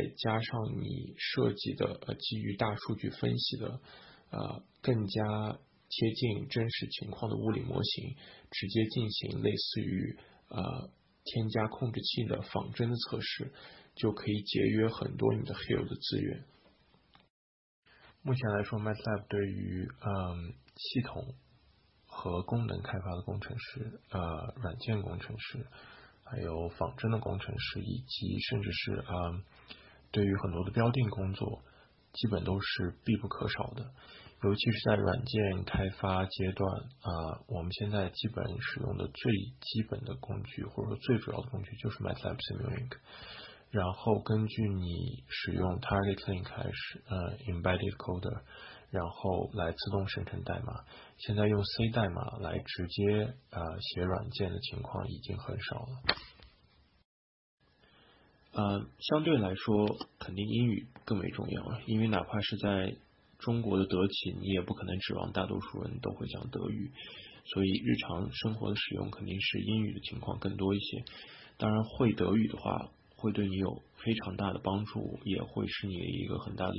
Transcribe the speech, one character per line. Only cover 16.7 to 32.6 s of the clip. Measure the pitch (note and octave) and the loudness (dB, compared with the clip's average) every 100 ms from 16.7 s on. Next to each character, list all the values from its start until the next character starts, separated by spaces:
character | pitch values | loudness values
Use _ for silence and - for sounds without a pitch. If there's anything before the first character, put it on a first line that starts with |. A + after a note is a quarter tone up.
| _ _ _ _ - _ _ _ _ _ _ _ - - _ | _ _ _ _ -20 _ _ _ _ _ _ _ -20 -20 _
目 | C#3 | 0
前 | C3 A2+ | 0 2
来 | G#2 | 2
说 | G#2 A2 | 0 -2
，matlab | G#2+ G#2 A2+ G#2 - | -2 -2 -2 -2 0
对 | G2+ G2 | 0 0
于， | G2 F#2+ F#2 F#2 - | -2 -4 -4 -4 -4
嗯， | G#2 G2 F2+ F2 F2 - - - | -2 0 -2 -4 -8 -12 -18 -12
系 | - B2+ | -4 -2
统 | - - - - _ _ _ _ _ _ | -2 -6 -10 -14 _ _ _ _ _ _
和 | _ - F#2 F2 | _ -8 -2 -2
功 | - A#2+ A2 | 0 0 0
能 | F#2 | -2
开 | - F#2 | -4 -4
发 | F2+ F2 | -4 -4
的 | |
工 | F#2+ G2+ | -4 -6
程 | - - | -6 -8
师， | - - A#2 - - | -8 -8 -10 -10 -6
呃， | F#2+ E2+ D#2+ E2+ - | -2 -2 -4 -6 -6
软 | F#2+ - | -6 -4
件 | A#2 G#2 | -2 0
工 | F#2 F2+ | -2 -6
程 | - A2 | -6 -8
师， | - B2 - - - - - _ | -8 -8 -10 -14 -20 -20 -20 _
还 | - - | -8 -4
有 | E2+ E2 E2+ | -2 -2 -2
仿 | - E2+ - | -2 -2 0
真 | A2 | 0
的 | A2 | 2
工 | - G2 | 0 -4
程 | - - | -4 -4
师， | - G2+ | -4 -4
以 | F#2+ - - | -4 -6 -6
及 | - F#2+ G2 - | -4 -2 -2 0
甚 | A2 | 0
至 | G2 | 0
是， | F2 - G2 - | -2 -2 -2 -2
嗯， | F2+ F2 F2 - - - - - - - | -2 0 -2 -8 -18 -18 -18 -20 -20 -2
对 | G#2+ G2+ | 4 6
于 | G2 | 4
很 | F#2+ | 2
多 | F2 F#2+ | 0 2
的 | |
标 | A#2 A#2 | 4 4
定 | B2+ G#2+ | 6 2
工 | G2 F#2+ | 2 -2
作， | F#2+ G2+ - - - - _ _ | 0 -2 -4 -12 -20 -20 _ _
基 | - G#2+ | -2 2
本 | F2+ | 2
都 | F2+ | 2
是 | G2 | 0